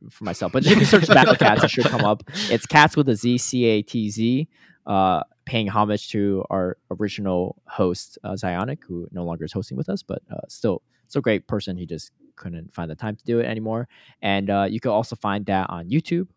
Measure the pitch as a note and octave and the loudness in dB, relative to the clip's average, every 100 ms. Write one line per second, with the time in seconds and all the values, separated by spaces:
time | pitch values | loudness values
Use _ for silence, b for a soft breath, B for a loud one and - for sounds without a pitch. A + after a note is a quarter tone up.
0 | - - G2+ - F2+ C3 D3 G#3+ G#3 G3+ | -18 -12 -10 -6 -2 0 4 6 6 6
1 | D#3+ C#3 G#3+ G3 A2 G#2+ - - B2 B2 | 8 8 8 6 4 4 2 2 0 2
2 | G#2 G#2+ - F#3+ - A#2 - D3+ D3 - | 2 0 -4 -8 -2 -2 4 6 6 4
3 | C3+ G#2+ B2 B2 - B2+ A#2 G#2+ G2+ A#2+ | 0 0 0 0 -2 0 2 2 0 -4
4 | G#2+ G#2 A#2 C3 D#3+ b b b - G2 | -4 -2 0 0 -4 b b b -2 2
5 | F#2 E2 - _ - A#2 G#2 G#2 G#2 G#2 | 2 2 -2 _ -4 -2 0 0 0 -2
6 | - G#2+ G2+ F#2+ - F#2+ F2+ - _ F#2 | -4 -2 0 -2 -2 -2 -2 -6 _ -6
7 | G#2 - G2 F2+ F2+ - - - F2+ F2+ | -6 -4 -2 -2 -2 -8 -14 -2 -2 -2
8 | - - G#2 G2 F#2 F2 A2+ D3+ - F2 | -10 -14 -10 -6 -4 -4 -4 -8 -10 -12
9 | E2+ F2+ F2 E2+ D#2 G2+ - B2+ D#3 G3 | -10 -8 -8 -8 -8 -8 -8 -8 -6 -8
10 | - - - - - - A2+ F2+ - _ | -8 -12 -10 -14 -14 -6 -4 -4 -8 _
11 | _ C#3+ B2 G2+ - G#2+ G2 F2+ F2 - | _ -4 0 -2 -2 -6 -6 -10 -10 -12
12 | - _ _ _ - E2+ E2 - E2+ D#2 | -14 _ _ _ -12 -12 -12 -10 -10 -8
13 | A2 G#2 - A#2 A#2+ A2 A2 A2+ A#2+ b | -10 -8 -2 -2 -2 -4 -4 -6 -6 b
14 | b b G2+ G2 G2 G2+ G2 A2 - G#2+ | b b -2 -2 0 0 0 -2 0 0
15 | A#2 A#2 G#2 G2+ G2+ F#2+ F#2 F2 E2+ C#3+ | -2 -6 -4 -4 0 -2 -2 -8 -4 -4
16 | - - F#3 | -2 -4 -4